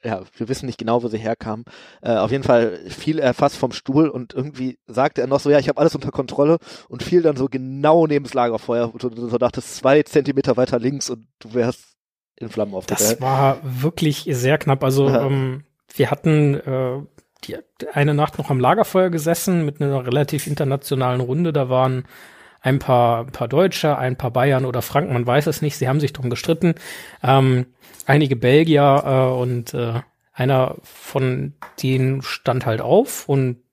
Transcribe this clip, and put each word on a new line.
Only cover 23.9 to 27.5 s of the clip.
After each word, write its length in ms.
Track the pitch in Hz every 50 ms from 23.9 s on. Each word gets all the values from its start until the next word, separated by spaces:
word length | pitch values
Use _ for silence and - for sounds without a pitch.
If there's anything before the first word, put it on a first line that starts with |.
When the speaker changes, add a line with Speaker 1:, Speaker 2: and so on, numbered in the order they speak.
| 147 123
Speaker 2:
ein 180 | 131 127 127
paar 140 | - - 127
Bayern 340 | 117 127 123 139 139 131 135
oder 180 | 127 123 127 110
Franken, 300 | - - 143 147 - -
man 140 | 120 120
weiß 200 | 120 120 143 147 170
es 120 | 147 - -
nicht. 140 | 151 139
Sie 120 | - 135 127
haben 120 | 131 151
sich 120 | 147 135 -
drum 180 | - 131 123
gestritten. 440 | 120 - - - 165 160 - 175 165 165 - - - - - - - - -
Ähm, 440 | 123 131 135 135 131